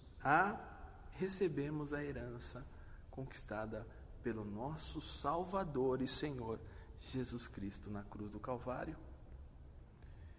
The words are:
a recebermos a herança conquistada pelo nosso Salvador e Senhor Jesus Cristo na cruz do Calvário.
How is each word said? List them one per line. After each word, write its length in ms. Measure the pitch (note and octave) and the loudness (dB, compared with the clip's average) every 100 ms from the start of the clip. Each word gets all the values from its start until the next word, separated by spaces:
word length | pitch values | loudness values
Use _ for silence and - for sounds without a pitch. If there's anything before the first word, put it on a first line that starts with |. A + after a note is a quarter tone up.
| - - | -14 2
a 380 | C3+ D#3 G3 A3+ - - - - - | 8 10 8 4 -6 -10 -10 -12 -10
recebermos 840 | - F#3+ F#3+ F3+ C#3 C#3+ D3+ D3 | -2 0 6 6 6 2 2 0
a 100 | D3 | 0
herança 600 | C#3+ C3 A#2+ A#2+ - B2 C3+ - - - - | 0 -2 -2 -4 -6 -8 -8 -10 -12 -12 -8
conquistada 760 | - C3 - - G#2 A2 G#2+ - - - - | -6 -6 -6 -4 -2 0 -2 -4 -10 -10 -4
pelo 220 | A#2+ A2 | 0 0
nosso 560 | G#2 G#2 C3+ D#3 - - | 0 -2 -2 -2 -4 -4
Salvador 1000 | - - C#3+ E3+ F3+ F#3+ F3+ C3+ C3 B2+ | -4 0 4 4 4 2 4 6 6 6
e 60 | B2+ | 4
Senhor 520 | - D3+ C3 A2+ A2 - - - - | 2 0 0 0 -2 -4 -10 -10 -10
Jesus 480 | - C3 A#2+ A#2+ - | -2 0 0 -2 -4
Cristo 420 | - G2+ - G#2 | -4 -4 -4 -4
na 120 | G#2 | -4
cruz 280 | G2+ G2+ G#2 | -4 -4 -4
do 80 | G#2 | -2
Calvário. 560 | C3 A#2+ B2+ B2+ - D#3 - - - - - - - - - - - - - | -2 0 0 0 -2 -4 -8 -10 -10 -10 -12 -12 -12 -12 -14 -12 -12 -10 -12